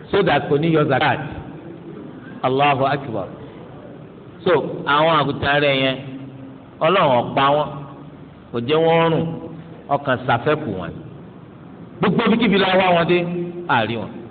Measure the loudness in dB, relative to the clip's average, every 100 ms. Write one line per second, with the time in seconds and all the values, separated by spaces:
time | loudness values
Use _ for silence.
0 | 0 2 4 2 2 2 4 4 4 4
1 | 2 0 -4 -10 -12 -14 -14 -16 -14 -14
2 | -14 -16 -16 -4 -2 2 2 4 2 0
3 | -4 -6 -8 -10 -16 -16 -18 -18 -18 -18
4 | -18 -18 -20 -6 0 2 0 -6 0 2
5 | 4 2 0 -2 0 2 4 2 0 -2
6 | -8 -12 -14 -14 -16 -18 -18 0 2 4
7 | 4 4 2 2 4 4 0 -6 -12 -14
8 | -18 -18 -20 -20 -8 -6 0 2 4 4
9 | 4 2 0 -6 -10 -14 -16 -18 -2 -2
10 | 0 -2 2 2 2 0 -2 -6 -8 -10
11 | -14 -16 -18 -18 -20 -20 -20 -18 -18 -2
12 | 0 2 2 4 4 4 4 4 4 4
13 | 4 2 2 -4 -6 -8 0 2 2 -2
14 | -6 -12 -16